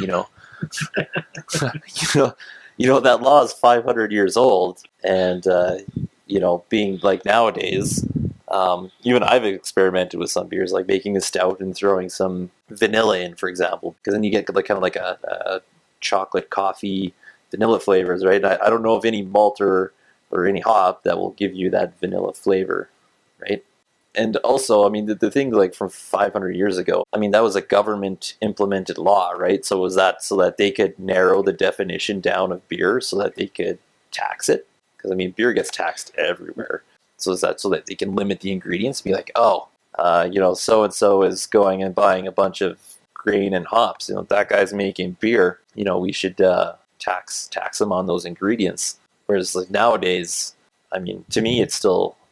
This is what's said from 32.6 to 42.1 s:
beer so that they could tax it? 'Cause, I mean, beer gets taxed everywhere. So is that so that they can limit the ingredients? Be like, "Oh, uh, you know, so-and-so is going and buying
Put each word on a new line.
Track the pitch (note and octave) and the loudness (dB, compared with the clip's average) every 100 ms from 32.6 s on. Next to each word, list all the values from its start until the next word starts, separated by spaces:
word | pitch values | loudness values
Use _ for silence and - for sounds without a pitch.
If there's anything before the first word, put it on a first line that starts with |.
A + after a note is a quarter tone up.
| - | -8
beer | F2+ F2+ B2+ | -2 0 0
so | - F#2+ | -2 -4
that | G2+ - | -4 -4
they | F#2+ | -8
could | - F2+ - _ _ _ | -6 -6 -6 _ _ _
tax | - - - - | -8 -8 -6 -2
it? | - - _ _ _ | -2 -4 _ _ _
'Cause, | G2 | -6
I | |
mean, | F#2 F#2 | -4 -4
beer | F#2 A#2+ | -2 0
gets | G#2 - | 0 -4
taxed | - E2+ - - - | -6 -6 -8 -10 -4
everywhere. | D#2+ F2 F2 - - - _ _ _ - | -4 -4 -10 -12 -10 -10 _ _ _ -8
So | - | -4
is | F2+ | -2
that | F2+ F2+ | -2 -2
so | G2 | -2
that | D#2+ - | -2 -4
they | |
can | F#2+ G2 G2 | -8 -4 -4
limit | G2+ F#2 | -4 -4
the | G2 | -6
ingredients? | F#2+ - F2 B2+ C3+ | -6 -6 -4 -4 -6
Be | F#2+ | -4
like, | F#2+ - - | -4 -2 2
"Oh, | A#2 F2+ - _ _ - | 2 2 -4 _ _ -4
uh, | F2 E2+ F2 | 0 2 2
you | F#2+ | 2
know, | F#2 | 2
so-and-so | F#2 - A2 G#2 - G#2 G2 | 0 2 2 2 2 4 4
is | F#2+ F#2 - | 2 0 0
going | A2 G2 F#2+ | 4 4 2
and | F#2+ | -2
buying | F2+ G2+ | 2 2